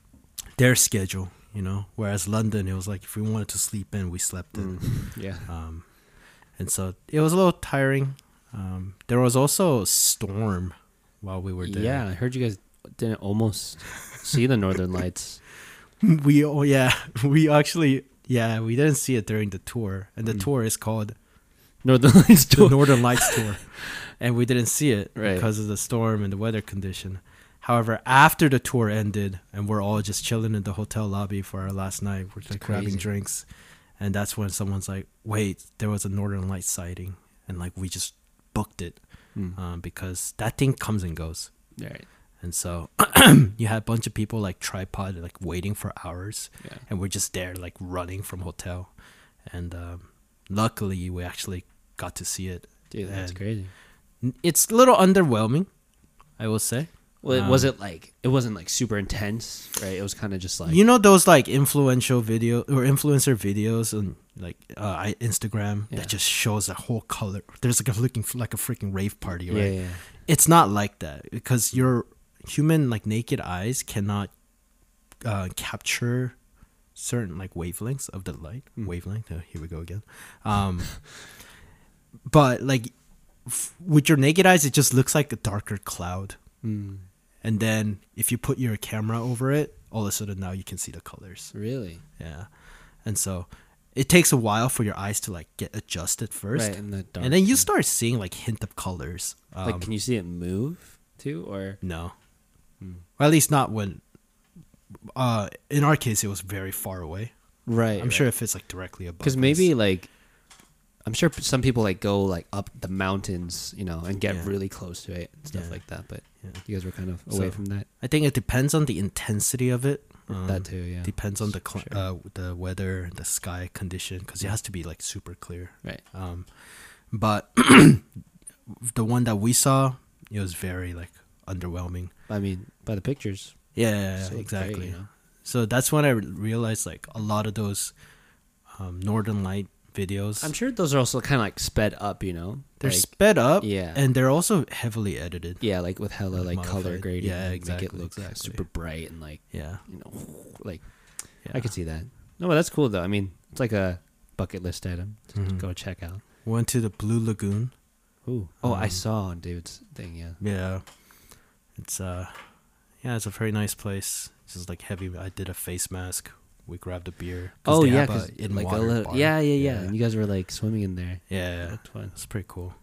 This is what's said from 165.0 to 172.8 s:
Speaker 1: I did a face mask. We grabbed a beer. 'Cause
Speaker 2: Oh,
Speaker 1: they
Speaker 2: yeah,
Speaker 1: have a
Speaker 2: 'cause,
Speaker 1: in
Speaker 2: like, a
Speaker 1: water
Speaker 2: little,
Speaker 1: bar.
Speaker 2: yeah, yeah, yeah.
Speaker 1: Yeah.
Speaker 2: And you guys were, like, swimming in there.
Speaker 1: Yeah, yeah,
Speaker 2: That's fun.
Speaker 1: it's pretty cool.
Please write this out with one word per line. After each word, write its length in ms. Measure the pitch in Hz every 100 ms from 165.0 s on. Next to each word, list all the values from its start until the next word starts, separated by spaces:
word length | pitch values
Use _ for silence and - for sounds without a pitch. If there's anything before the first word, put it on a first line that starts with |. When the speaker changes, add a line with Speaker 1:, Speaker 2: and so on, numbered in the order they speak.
| 95 87
Speaker 1:
I 120 | 92
did 200 | - 90
a 60 |
face 340 | 90 - 90 -
mask. 400 | 90 90 90 - - _ _ -
We 120 | 87
grabbed 300 | - 90 87
a 40 |
beer. 400 | - 87 90 92 -
'Cause 160 | - 156
Speaker 2:
Oh, 40 |
Speaker 1:
they 60 | 147
Speaker 2:
yeah, 100 | 131
Speaker 1:
have 100 | 131
a 20 | 107
Speaker 2:
'cause, 80 | 82
Speaker 1:
in 240 | - 104
Speaker 2:
like, 100 | 98
a 40 | 90
Speaker 1:
water 140 | 104 113
Speaker 2:
little, 180 | 117
Speaker 1:
bar. 120 | 107 127
Speaker 2:
yeah, 220 | 151 156
yeah, 160 | 147
yeah. 180 | 143 139
Speaker 1:
Yeah. 60 | 117
Speaker 2:
And 120 | 92 107
you 40 |
guys 140 | 117 110
were, 80 | 104
like, 240 | 98 90
swimming 300 | - 107 110
in 120 | 98
there. 260 | 90 87 90 -
Speaker 1:
Yeah, 280 | 95 90 87
yeah, 100 | 87
Speaker 2:
That's 180 | 110 -
fun. 200 | 110 101
Speaker 1:
it's 100 | -
pretty 220 | - 104 92
cool. 260 | - 90 -